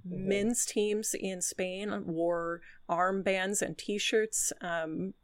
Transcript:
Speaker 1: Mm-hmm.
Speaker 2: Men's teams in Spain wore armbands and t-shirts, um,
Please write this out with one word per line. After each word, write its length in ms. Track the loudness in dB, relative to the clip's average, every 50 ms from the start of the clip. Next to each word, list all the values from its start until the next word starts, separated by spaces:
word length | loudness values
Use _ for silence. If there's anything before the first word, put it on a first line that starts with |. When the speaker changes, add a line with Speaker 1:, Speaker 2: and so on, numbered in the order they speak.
| -8
Speaker 1:
Mm-hmm. 220 | -8 -6 -2 0 2
Speaker 2:
Men's 380 | 2 2 2 2 2 2 0
teams 480 | 0 2 2 2 2 2 0 0 -2 -2 -2
in 240 | -2 -4 -4 -2
Spain 640 | -2 -2 -2 -2 -2 -2 -2 -4 -4 -4 -4 -4 -2
wore 540 | -2 0 2 2 2 2 2 0 -2 -4 -6 -8 -14 -20 -12 -6 -2
armbands 720 | 2 2 4 4 2 2 2 2 2 2 2 0 0 0
and 160 | 0 -2 -4 -4
t-shirts, 760 | -4 -2 -2 0 2 2 4 4 2 2 0 0 0 0 -2 -4
um, 540 | -4 -2 -2 -2 -2 -2 -2 -2 -4 -4 -6 _